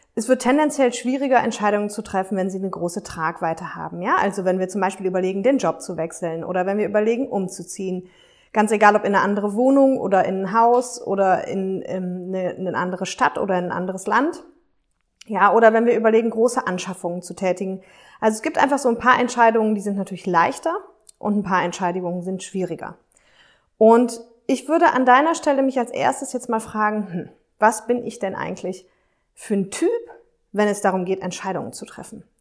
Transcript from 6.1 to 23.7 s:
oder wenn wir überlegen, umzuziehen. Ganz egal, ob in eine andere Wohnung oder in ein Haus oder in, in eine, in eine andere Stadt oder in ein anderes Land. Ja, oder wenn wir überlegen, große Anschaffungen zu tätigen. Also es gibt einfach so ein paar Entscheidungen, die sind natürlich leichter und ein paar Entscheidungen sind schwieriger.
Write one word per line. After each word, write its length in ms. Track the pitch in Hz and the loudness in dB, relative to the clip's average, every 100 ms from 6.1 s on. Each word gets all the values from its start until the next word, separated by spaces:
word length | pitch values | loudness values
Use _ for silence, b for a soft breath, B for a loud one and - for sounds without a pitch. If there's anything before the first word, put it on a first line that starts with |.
| - 170 165 | -6 -6 -6
oder 240 | - 180 185 | -4 -2 -2
wenn 120 | 202 | 0
wir 80 | 202 | 0
überlegen, 420 | 208 214 233 277 | 0 0 0 -2
umzuziehen. 800 | 202 185 - 170 - 190 185 180 b b b b | -4 -6 -8 -12 -8 -6 -6 -8 b b b b
Ganz 200 | 220 214 | -2 0
egal, 240 | 214 208 208 | 6 6 6
ob 80 | |
in 100 | 208 | 2
eine 80 | 196 | 2
andere 320 | 147 202 208 | 2 0 -2
Wohnung 460 | 202 254 277 269 262 | 0 2 6 4 2
oder 240 | 196 190 | 2 2
in 180 | 180 190 | 2 0
ein 100 | 190 | 0
Haus 480 | 226 233 240 247 - | 4 4 4 0 -8
oder 460 | - 196 190 185 - | -4 0 2 2 0
in, 340 | 196 190 190 | -4 -4 -4
in 520 | - 185 185 180 180 | -6 -6 -6 -8 -6
eine, 180 | 190 180 | -4 -4
in 120 | - 185 | -4 -4
eine 100 | 160 | -2
andere 300 | 180 180 190 | -4 -4 -8
Stadt 320 | - 262 - | 0 0 0
oder 180 | 202 180 | -2 -2
in 100 | 180 | -2
ein 60 | |
anderes 360 | 170 185 185 196 | -4 -6 -6 0
Land. 340 | 214 294 - - _ _ _ _ _ _ _ - | 2 0 -4 -16 _ _ _ _ _ _ _ -6
Ja, 280 | 202 196 | 2 4
oder 180 | 196 226 | 8 6
wenn 140 | 226 233 | 6 2
wir 100 | 226 | 4
überlegen, 340 | 220 220 226 | 4 4 2
große 360 | 220 233 240 - | 2 2 2 -4
Anschaffungen 560 | 180 190 185 175 175 | -4 -6 -8 -6 -8
zu 120 | - | -10
tätigen. 460 | 180 185 180 190 190 B B B B | -4 -2 -2 -4 -8 B B B B
Also 140 | 220 | 0
es 80 | 220 | 0
gibt 160 | 311 320 | -4 0
einfach 200 | 277 277 | 2 2
so 100 | 262 | 0
ein 100 | 233 | 0
paar 220 | 240 262 | 2 2
Entscheidungen, 560 | 240 240 226 226 214 208 | 2 4 4 4 0 0
die 40 | |
sind 160 | 196 196 | -2 -4
natürlich 300 | 190 180 - | -6 -6 0
leichter 480 | 170 185 269 330 370 381 _ - _ | 2 2 0 -4 -4 -8 _ -20 _
und 200 | - 208 | -2 -2
ein 40 | |
paar 180 | 196 185 | 0 0
Entscheidungen 600 | 175 170 185 180 180 180 | 0 -2 -4 -4 -6 -6
sind 200 | 175 190 | -6 -8
schwieriger. 540 | - 190 175 160 - - _ b b b b b b | -8 -6 -6 -8 -12 -16 _ b b b b b b